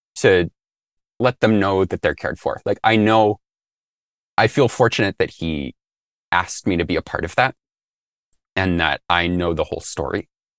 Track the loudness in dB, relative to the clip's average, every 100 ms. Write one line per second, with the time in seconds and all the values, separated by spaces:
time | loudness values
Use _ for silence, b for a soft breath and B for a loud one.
0 | _ 0 4 4 2 -6 _ _ _ _
1 | _ -2 -2 2 2 2 2 0 0 0
2 | -2 -2 -6 -6 -6 -6 -6 -2 2 4
3 | 4 4 4 0 _ _ _ _ _ _
4 | _ _ _ 0 0 2 0 2 0 2
5 | -2 -2 -4 -4 -6 -6 -8 -12 _ _
6 | _ _ _ -4 -2 -6 -2 -2 -2 -4
7 | -6 -8 -4 -2 -2 -4 _ _ _ _
8 | _ _ _ -20 _ -4 -2 0 0 -2
9 | -2 -2 0 -2 -2 -2 -4 -8 -8 -8
10 | -6 -6 -10 _ _